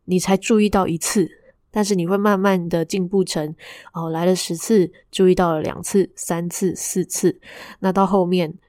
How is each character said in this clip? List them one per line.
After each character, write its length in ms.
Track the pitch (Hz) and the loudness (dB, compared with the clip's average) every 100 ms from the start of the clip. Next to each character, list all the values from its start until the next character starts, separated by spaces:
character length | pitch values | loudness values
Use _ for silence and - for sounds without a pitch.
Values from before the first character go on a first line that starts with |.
| - | -2
你 140 | 180 | -2
才 180 | 185 190 | 2 0
注 240 | - 214 | 2 2
意 80 | 208 | 4
到 180 | 202 180 | 2 0
一 80 | 165 | -4
次。 320 | - 208 156 - _ _ _ | -2 0 -2 -4 _ _ _
但 120 | 214 | -2
是 120 | 202 190 | 0 0
你 120 | 170 | 0
会 80 | 202 | 0
慢 240 | 208 196 | 2 2
慢 300 | 196 185 170 | 2 0 0
的 160 | 170 165 | -2 -2
进 200 | 196 180 | -4 0
步 160 | 196 | 0
成， 320 | 180 165 151 160 - - - | 0 -4 -6 -10 -18 -20 -14
哦， 160 | 170 165 | -8 -6
来 140 | 160 175 | 0 2
了 80 | |
十 220 | 180 - 165 | 0 -2 -6
次， 340 | - 147 170 - _ | 2 2 2 -4 _
注 160 | - 185 | 2 4
意 80 | 185 | 4
到 160 | 170 | 2
了 100 | 156 | 0
两 200 | - - | -4 -8
次、 280 | - 196 170 - | -2 0 0 -4
三 320 | - 170 175 | -6 -6 -6
次、 240 | - 185 | -4 -4
四 300 | - - 185 | -4 -4 -4
次。 380 | 170 - 175 - - - - - | -4 -2 -2 -2 -10 -20 -20 -6
那 120 | 190 | -2
到 140 | 190 190 | 0 2
后 180 | 196 175 | 2 2
面 280 | 180 160 180 | 0 -2 -8